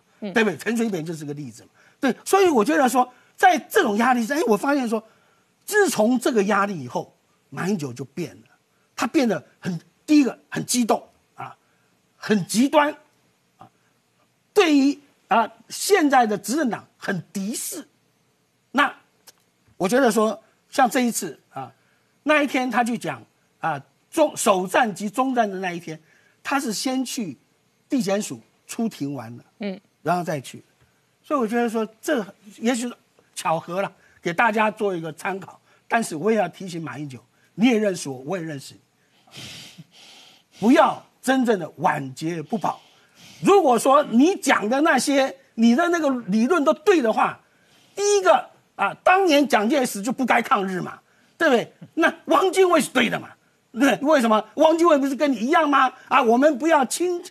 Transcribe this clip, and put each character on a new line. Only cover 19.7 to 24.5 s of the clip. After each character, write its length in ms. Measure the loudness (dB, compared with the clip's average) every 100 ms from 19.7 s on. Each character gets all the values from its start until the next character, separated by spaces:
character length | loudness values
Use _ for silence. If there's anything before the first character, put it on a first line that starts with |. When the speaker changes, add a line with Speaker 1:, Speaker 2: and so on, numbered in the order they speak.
| -6
Speaker 2:
我 120 | 0
觉 120 | 2
得 100 | 2
说， 320 | 2 0 -2 _ _ _
像 220 | 0 0
这 120 | 2
一 80 | -2
次 280 | -2 -8 -12 _
啊， 160 | -14 -14 -16 _ _ _ _
那 180 | -2 0
一 60 | 0
天 200 | -2 -2
他 140 | -2
去 160 | -2 -4
讲 240 | -8 -10 -14 _ _ _
啊， 200 | -6 -6 -10 _ _
中-， 260 | -2 0 0
首 300 | 0